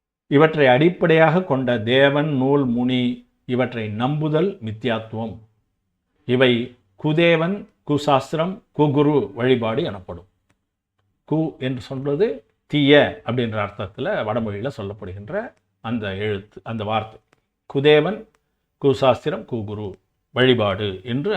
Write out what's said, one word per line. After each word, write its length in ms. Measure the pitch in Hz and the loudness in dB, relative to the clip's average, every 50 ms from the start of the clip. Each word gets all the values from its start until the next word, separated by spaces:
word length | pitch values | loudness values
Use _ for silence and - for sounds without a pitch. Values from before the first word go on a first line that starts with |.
| _ _ _ _ _ - | _ _ _ _ _ 2
இவற்றை 360 | 151 139 160 156 160 151 139 | 4 4 4 4 4 4 4
அடிப்படையாக 760 | 127 123 131 156 180 175 - 185 165 160 160 160 156 156 185 185 | 4 6 6 4 2 2 2 2 2 4 4 4 4 2 0 0
கொண்ட 280 | - 135 131 131 123 123 113 107 | 0 -2 -2 0 0 -2 -2 0
தேவன், 460 | 117 127 135 139 143 139 147 151 160 143 | 2 2 4 4 4 2 0 -2 -2 -2
நூல், 280 | 127 131 135 143 147 135 | 0 0 2 2 2 0
முனி, 380 | 123 117 120 123 127 127 127 123 123 123 - - _ _ _ _ | 0 -2 -2 -2 0 0 0 0 -2 -4 -6 -12 _ _ _ _
இவற்றை 400 | - 123 120 127 123 123 117 110 107 | -4 -2 -2 -2 -2 -4 -8 -8 -8
நம்புதல் 600 | 104 110 123 135 151 151 156 156 151 160 180 202 202 - | -6 -4 -4 -2 -2 -2 -2 0 0 0 0 -2 -4 -6
மித்யாத்துவம். 760 | 110 110 107 110 - 120 113 110 110 - 107 110 113 107 90 - - _ _ _ _ _ _ _ _ _ _ _ _ _ _ _ _ | -10 -10 -8 -6 -4 -4 -4 -4 -6 -10 -10 -10 -10 -10 -12 -16 -20 _ _ _ _ _ _ _ _ _ _ _ _ _ _ _ _
இவை 240 | - 123 123 135 123 123 117 123 123 - _ _ _ _ - | -2 2 4 4 4 2 2 -2 -8 -12 _ _ _ _ -6
குதேவன், 580 | - 151 151 165 170 170 170 160 165 180 202 202 - - _ _ _ | -4 -2 2 2 4 4 2 2 0 -2 -4 -6 -10 -16 _ _ _
குசாஸ்திரம், 680 | - 147 139 - 151 139 131 - - 170 156 165 185 190 - - _ _ | -4 -4 -2 2 2 2 2 0 -2 -4 -4 -4 -4 -6 -10 -16 _ _
குகுரு 420 | - 151 143 131 147 147 143 139 135 104 - - | 0 2 2 2 2 2 2 2 0 0 -2 -4
வழிபாடு 480 | 117 123 127 131 117 117 110 113 139 170 | -2 0 2 2 2 0 -2 -2 -4 -4
எனப்படும். 440 | 143 101 98 90 - 87 82 - _ _ _ _ _ _ _ _ _ _ _ _ _ _ _ _ _ _ _ _ - | -6 -8 -12 -14 -14 -16 -16 -18 _ _ _ _ _ _ _ _ _ _ _ _ _ _ _ _ _ _ _ _ -4
கு 100 | 151 160 160 151 - - | -4 -2 -2 -4 -6 -6
என்று 220 | 127 131 131 120 | -6 -6 -6 -6
சொல்றது 460 | - - 135 131 139 143 143 156 214 247 277 247 - _ _ _ _ - | -8 -10 -10 -6 -4 -2 -2 0 0 -2 -4 -6 -14 _ _ _ _ -2
தீய 220 | 151 147 143 139 147 143 123 95 - - | 0 2 6 6 8 6 6 4 0 -6
அப்படின்ற 360 | - - 120 127 117 110 107 107 | -6 -4 -2 -2 -2 -2 -2 -4
அர்த்தத்துல 540 | 104 98 - - 104 - - - 135 190 214 156 113 | -6 -6 -6 -8 -10 -10 -8 -8 -6 -4 -4 -4 -4
வடமொழியில 460 | 107 110 120 113 127 104 101 113 139 | -4 -4 -4 -4 -4 -6 -6 -8 -8
சொல்லப்படுகின்ற 640 | - - 101 98 101 107 - 92 92 101 104 117 170 214 247 - - _ _ _ _ _ - | -8 -8 -10 -10 -10 -12 -14 -14 -14 -14 -12 -8 -8 -8 -8 -10 -14 _ _ _ _ _ -8
அந்த 220 | 113 123 113 107 - 95 | -6 -6 -4 -4 -6 -6
எழுத்து, 420 | 98 107 107 101 98 101 - - - - | -4 -4 -4 -4 -6 -8 -14 -20 -16 -12
அந்த 200 | 117 113 110 101 | -10 -8 -6 -4
வார்த்தை. 360 | 107 107 110 107 - - - _ _ _ _ _ _ _ _ _ - | -2 -2 -4 -4 -6 -12 -20 _ _ _ _ _ _ _ _ _ -8
குதேவன், 500 | - 139 139 151 151 151 151 180 214 208 - _ _ _ _ _ _ _ _ _ _ - | -2 2 4 6 6 6 4 2 -4 -8 -12 _ _ _ _ _ _ _ _ _ _ 0
குசாஸ்திரம், 640 | - 139 123 - 135 131 123 - - 151 190 220 196 | 0 2 2 4 4 2 2 2 0 -6 -6 -6 -8
குகுரு 440 | - 131 113 101 104 104 107 107 95 90 - _ _ _ _ _ _ - | -8 -8 -8 -8 -8 -10 -10 -10 -10 -12 -16 _ _ _ _ _ _ 0
வழிபாடு 520 | 123 127 131 123 113 104 101 95 104 107 101 92 95 - | 2 4 4 4 4 2 0 -2 -2 -4 -6 -6 -8 -8
என்று 280 | 123 117 139 147 208 208 | -6 -6 -4 -4 -4 -4